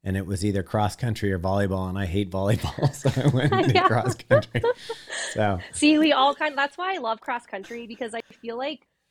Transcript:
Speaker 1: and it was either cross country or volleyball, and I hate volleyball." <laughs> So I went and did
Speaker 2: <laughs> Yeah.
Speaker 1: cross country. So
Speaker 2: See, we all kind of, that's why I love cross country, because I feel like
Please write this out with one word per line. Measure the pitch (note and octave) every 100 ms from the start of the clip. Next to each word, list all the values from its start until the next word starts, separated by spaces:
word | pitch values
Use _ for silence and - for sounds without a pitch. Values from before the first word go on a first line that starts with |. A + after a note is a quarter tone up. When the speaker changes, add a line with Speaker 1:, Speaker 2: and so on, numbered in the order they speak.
Speaker 1:
and | F#2+ F#2+
it | F#2
was | F#2 G#2
either | G2
cross | F#2 A2 G#2 -
country | A#2+ G#2+ G2+
or | F#2+
volleyball, | F#2 G2 G2+ F#2+ F#2
and | F#2+
I | G2
hate | F#2+ G2
volleyball." | F#2+ G2 G#2+ - - C#3
<laughs> | -
So | C3+ C3
I | C3
went | B2+ C#3+
and | F#4+ -
did | B2
Speaker 2:
<laughs> |
Yeah. | F#4
Speaker 1:
cross | A#2 A#2 -
country. | - C#5 - A#2 A#4 B4 - A4+ - - -
So | - G#2+ F#2 -
Speaker 2:
See, | - D4 D4+
we | D#4
all | C#4 C#4 C#4
kind | D4+
of, | C#4
that's | C#4 -
why | F4+ F#4+
I |
love | A#3+ A3
cross | - A#3+ -
country, | G3 G3 A#3 A#3
because | A#3 A#3
I | A3+ - -
feel | A3+ A#3
like | C#4 D4 _ _ _